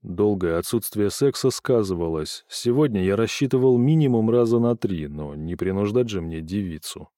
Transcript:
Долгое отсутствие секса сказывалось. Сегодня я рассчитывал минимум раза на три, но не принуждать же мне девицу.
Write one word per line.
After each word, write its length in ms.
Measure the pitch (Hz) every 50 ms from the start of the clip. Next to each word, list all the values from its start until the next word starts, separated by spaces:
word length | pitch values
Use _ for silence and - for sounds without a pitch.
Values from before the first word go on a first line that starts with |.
Долгое 560 | - - 90 87 104 104 104 95 92 85 82
отсутствие 520 | 85 - - - 113 - - - 107 101 101
секса 400 | - - 139 139 - - - 131
сказывалось. 960 | - - _ - 127 117 104 95 92 85 85 82 80 78 78 - - - _
Сегодня 560 | _ - - - 120 120 139 156 139 110 95 92
я 140 | 95 98
рассчитывал 600 | 104 113 110 - - 143 131 135 127 127 131 123
минимум 520 | 120 120 143 160 160 151 135 120 113 110 110
раза 280 | 117 123 120 113 117
на 200 | 117 117 120 120
три, 300 | 113 - 104 95 80 76
но 280 | 73 73 76 76 73 73
не 220 | 76 78 82 87
принуждать 500 | - 87 95 95 98 104 104 107 123 127 117
же 120 | 101 92
мне 180 | 82 82 80 80
девицу. 720 | 80 78 92 104 98 90 80 76 - - - - - _ _